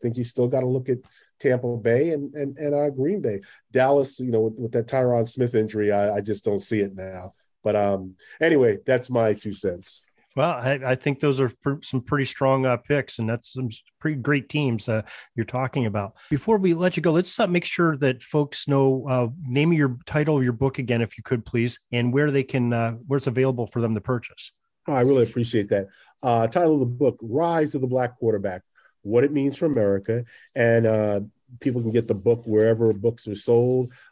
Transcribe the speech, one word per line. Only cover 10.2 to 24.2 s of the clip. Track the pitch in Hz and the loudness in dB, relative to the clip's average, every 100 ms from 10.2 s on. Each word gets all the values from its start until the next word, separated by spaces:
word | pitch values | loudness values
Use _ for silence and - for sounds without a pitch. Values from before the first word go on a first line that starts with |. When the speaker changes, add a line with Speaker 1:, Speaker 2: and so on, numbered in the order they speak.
| _ - | _ -2
Speaker 2:
Well, | 156 | -2
I, | 143 120 139 131 | 0 -2 -2 -2
I | 127 | -2
think | - 139 | -2 -2
those | 151 135 | 0 0
are | 131 - | -2 -2
pr-, | - 139 | -6 -6
some | - 131 | -4 -6
pretty | - 143 131 | -2 -2 -2
strong, | - 135 135 131 | 0 2 2 2
uh, | 120 | -2
picks, | - 147 - - | 0 -2 -2 -6
and | 110 | -4
that's | 117 - | -4 -8
some | 131 127 | -8 -8
s-, | 110 _ _ | -10 _ _
pretty | 160 147 | -6 -4
great | 117 143 - | 0 0 0
teams, | 151 143 113 - | -2 0 -2 -2
uh, | 110 104 - - - | -4 -4 -14 -14 -8
you're | 110 | -6
talking | 127 131 143 117 | -4 -4 -2 -2
about. | 104 101 - - | -2 -6 -12 -4
Before | 143 - 220 | -4 2 2
we | 190 165 | 2 2
let | 180 175 | 0 0
you | |
go, | 170 | 2
let's, | 160 180 - | 2 0 -2
uh, | 208 | 0
make | 175 - | 0 -2
sure | - 175 143 | 0 0 2
that | 139 120 | 0 0
folks | - 156 143 - - | -2 -2 -2 -4 0
know, | 139 135 131 113 | 2 4 2 0
uh, | 127 120 147 | 0 -2 -4
name | 143 127 156 | -4 2 2
of | 165 | 4
your | 139 123 - | 2 -2 -4
title | 151 151 147 | -2 2 2
of | |
your | 127 | 0
book | 113 135 131 | 0 -2 -2
again, | 123 117 | -2 0
if | 113 - | 0 -6
you | |
could, | - 123 | -4 -4
please, | - 120 120 - _ | -2 -2 -2 -4 _
and | 120 120 | -2 0
where | 131 147 | 2 2
they | 139 | 0
can, | 131 135 120 | 0 0 0
uh, | 120 117 113 123 | 0 -2 -4 -4
where | 139 | -2
it's | 139 | -2
available | 120 135 123 113 | 0 0 0 -4
for | 120 | -2
them | 117 110 | -2 -2
to | |
purchase. | - 123 | -2 -4